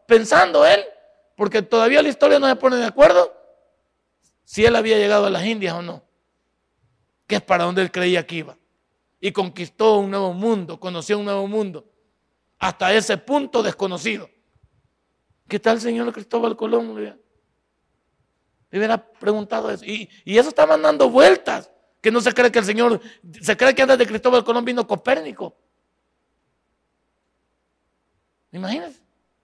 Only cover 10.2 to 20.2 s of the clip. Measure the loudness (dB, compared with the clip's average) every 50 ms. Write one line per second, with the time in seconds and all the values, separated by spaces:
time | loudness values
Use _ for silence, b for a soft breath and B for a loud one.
10.2 | -6 -6 -6 -4 -4 -4 -4 -4 -6 -10 -14 -12 -12 -10 -10 -10 -6 -6 -6 -6
11.2 | -4 -6 -6 -6 -6 -6 -6 -6 -6 -6 -10 -16 _ _ _ _ _ _ _ _
12.2 | _ _ _ _ _ _ _ -6 -6 -6 -4 -2 -2 0 0 0 0 -2 -6 -6
13.2 | -4 -4 -2 -2 -2 -2 -4 -2 -2 -2 -4 -6 -6 -6 -6 -8 -8 -8 -8 -8
14.2 | -12 -20 _ _ _ _ _ _ _ _ _ _ _ _ _ _ _ _ _ _
15.2 | _ _ _ _ _ -10 -8 -2 0 0 -2 0 -2 -6 -6 -4 -6 -8 -8 -12
16.2 | -12 -6 -4 -4 -4 -4 -4 -6 -4 -2 -2 -2 -4 -6 -12 -12 -14 -14 -16 _
17.2 | _ _ _ _ _ _ _ _ _ _ _ _ _ _ _ _ _ _ _ _
18.2 | _ _ _ _ _ _ _ _ _ _ -6 -4 -2 -2 -2 -4 -6 _ _ -6
19.2 | -4 -4 -4 -4 -6 -6 -8 -6 -6 -6 -10 -10 -10 -12 -12 -12 -12 -16 b b